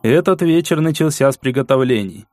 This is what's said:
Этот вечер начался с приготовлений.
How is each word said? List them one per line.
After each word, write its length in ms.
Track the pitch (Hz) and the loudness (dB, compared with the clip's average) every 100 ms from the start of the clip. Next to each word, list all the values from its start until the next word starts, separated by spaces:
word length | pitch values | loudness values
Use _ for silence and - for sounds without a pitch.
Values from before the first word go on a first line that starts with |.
Этот 400 | 113 151 175 185 | 2 2 2 0
вечер 380 | 170 165 160 160 | 0 0 0 -2
начался 520 | 160 151 160 - 139 | 0 0 -2 2 0
с 40 | 135 | 0
приготовлений. 880 | 131 127 131 131 127 117 95 85 - | -4 -4 0 0 2 -2 -4 -12 -20